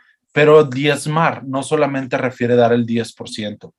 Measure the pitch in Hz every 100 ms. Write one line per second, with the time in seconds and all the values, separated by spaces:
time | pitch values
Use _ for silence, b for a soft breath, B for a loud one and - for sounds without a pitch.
0 | b b b 147 151 151 143 127 147 143
1 | 156 156 160 - 139 135 135 156 143 135
2 | 131 135 127 - 120 123 117 120 117 113
3 | 113 - - - 104 104 82